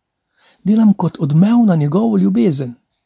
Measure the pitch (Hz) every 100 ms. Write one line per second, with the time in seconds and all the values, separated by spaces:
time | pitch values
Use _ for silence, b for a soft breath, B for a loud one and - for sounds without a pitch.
0 | _ _ _ b b b 185 220 220 190
1 | 165 - 151 151 202 240 226 165 147 180
2 | 226 208 190 202 220 139 127 120 _ _